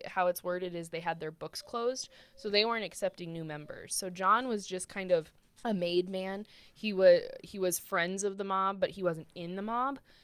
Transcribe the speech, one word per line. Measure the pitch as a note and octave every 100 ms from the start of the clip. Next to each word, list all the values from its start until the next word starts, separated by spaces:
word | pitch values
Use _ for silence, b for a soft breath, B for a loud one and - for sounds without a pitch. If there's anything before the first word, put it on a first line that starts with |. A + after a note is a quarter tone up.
| -
how | F#3+ F3+
it's | F3
worded | F3+ F3+ F3+
is | E3+ E3
they | E3
had | E3+ E3
their | D#3
books | D#3 D#3+ -
closed, | - A#3 A#3 C4 - b b b
so | G#3+
they | G3+ A3+
weren't | A3+ F#3
accepting | - F#3 - E3+
new | E3
members. | D#3+ D3 D3 - - -
So | F#3
John | F3+ F#3+ A3 B3+
was | G#3 F#3+
just | F#3 -
kind | G3+ F#3
of | E3+ D#3 _ _ _
a | A#3+
made | F#3+ F3 F3 F3+
man. | F#3+ F#3+ G3 G#3+ b b
He | - G#3+
wa-, | F#3 F#3 F3 - -
he | - G3
was | F3+ F3
friends | - F#3+ F3 F#3+
of | G3+ G3
the |
mob, | G3 F#3+ F#3+ G3
but | F#3
he | F#3+
wasn't | F3+ D#3+ - -
in | E3+ F#3+
the |
mob, | G#3 A#3+ C4 C#4 - b